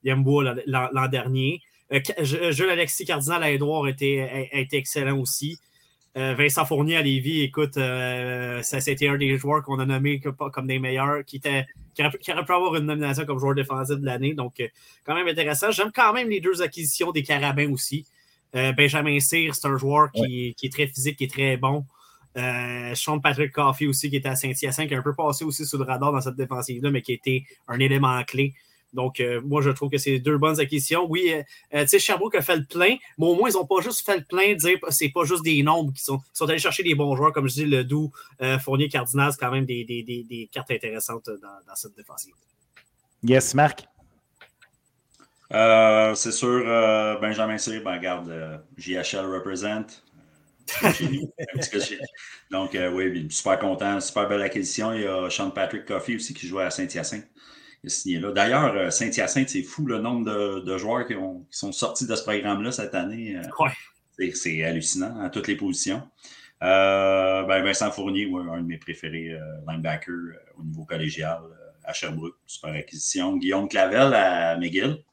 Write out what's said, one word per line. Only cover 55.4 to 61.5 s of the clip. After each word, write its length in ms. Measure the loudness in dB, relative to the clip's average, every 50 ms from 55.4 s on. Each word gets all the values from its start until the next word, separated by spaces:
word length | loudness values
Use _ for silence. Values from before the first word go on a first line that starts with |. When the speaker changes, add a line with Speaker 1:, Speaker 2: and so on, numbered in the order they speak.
| -4 -4
Speaker 3:
Patrick 340 | -2 -2 -2 -2 -2 -8 -8
Coffey 300 | -6 -6 -6 -4 -4 -6
aussi 180 | -6 -6 -8 -10
qui 140 | -12 -12 -8
joue 120 | -4 -2
à 120 | -2 -2
Saint-Hyacinthe. 560 | -2 -4 -6 -6 -6 -8 -8 -6 -8 -10 -12 _ _ _ -20 -20 -20 -20 -20 -20 -20 _ _
Il 40 | -6
a 20 |
signé 280 | -6 -6 -2 -2 -2 -2
là. 120 | -2 -2
D'ailleurs, 420 | 2 2 2 4 4 4 4 4 2
euh, 140 | 2 0 0
Saint-Hyacinthe, 600 | 0 0 -2 0 0 0 0 0 2 2 0 2
c'est 120 | 0 -4
fou 240 | -4 -4 -4 -4 -2
le 140 | -2 -2 -2
nombre 260 | -2 -2 -2 -2 -2
de, 340 | -2 -2 -2 -2 -2 -2 -4
de 160 | -4 -4 -4 -4
joueurs 260 | -2 -2 -2 -2 -2
qui 80 | -4 -6
ont, 300 | -6 -6 -8 -8 -10 -16 _